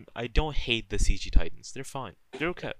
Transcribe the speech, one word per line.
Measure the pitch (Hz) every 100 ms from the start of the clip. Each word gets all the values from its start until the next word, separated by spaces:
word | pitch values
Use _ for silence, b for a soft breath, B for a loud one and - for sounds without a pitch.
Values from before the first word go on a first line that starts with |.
| -
I | - 120
don't | 113 156 143
hate | - 113 -
the | 101
C | - 98
G | -
Titans. | - - - -
They're | -
fine. | - 135 113 - _ -
They're | 160
okay. | - 131